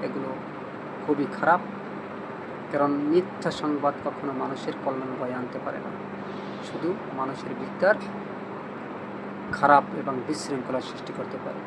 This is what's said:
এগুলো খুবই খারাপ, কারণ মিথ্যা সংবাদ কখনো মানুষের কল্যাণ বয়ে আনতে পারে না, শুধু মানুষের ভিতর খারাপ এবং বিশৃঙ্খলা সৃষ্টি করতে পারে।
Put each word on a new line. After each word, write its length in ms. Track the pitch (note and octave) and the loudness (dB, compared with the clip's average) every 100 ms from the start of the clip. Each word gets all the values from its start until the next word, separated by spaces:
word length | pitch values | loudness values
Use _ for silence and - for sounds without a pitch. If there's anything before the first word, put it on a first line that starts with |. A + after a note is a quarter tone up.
| B2+ | -2
এগুলো 240 | C3 C3+ C3 - - - - - - | -2 -4 -4 -6 -8 -8 -8 -8 -6
খুবই 240 | - D3 C#3 - | 2 2 2 2
খারাপ, 240 | - F3 - - - - - - - - - - - | 6 6 4 -6 -6 -6 -6 -8 -8 -8 -8 -8 -2
কারণ 200 | D3 C#3+ C#3+ D3 | 2 4 4 6
মিথ্যা 380 | E3+ F#3+ - F3 D3+ | 4 4 -2 -2 0
সংবাদ 320 | D#3 D3 C#3+ C#3+ C#3+ | 0 4 2 2 -4
কখনো 260 | - D3 C3 | -2 -2 -2
মানুষের 320 | C3 C3+ - D3 | -2 -2 -4 -2
কল্যাণ 300 | C#3+ C3 C3 B2 | -2 -2 -2 -2
বয়ে 160 | B2 B2+ | -2 -2
আনতে 180 | B2 C3+ | -4 -4
পারে 140 | D3 C#3 | -4 -4
না, 60 | C3+ - - - - - - - - | -6 -6 -6 -6 -6 -6 -6 -6 -6
শুধু 200 | A#2+ D#3 G3+ - - | -2 0 -2 -4 -2
মানুষের 320 | C3 C#3 - - | -2 -2 -6 -4
ভিতর 340 | C3+ - F#3 G#3 - - - - - - - - - - - - - - - - | -6 2 4 6 2 -6 -6 -8 -8 -8 -8 -8 -8 -8 -8 -8 -8 -8 -6 4
খারাপ 280 | C#3+ C#3+ - D#3+ | 10 10 10 -2
এবং 140 | C3+ C3 A#2+ | -2 -2 0
বিশৃঙ্খলা 540 | D3+ - C#3 B2 C3 A#2+ | -2 0 -2 0 -2 -2
সৃষ্টি 240 | - - B2+ | -8 -8 -6
করতে 200 | - B2+ | -4 -4
পারে। 160 | - - | -6 -6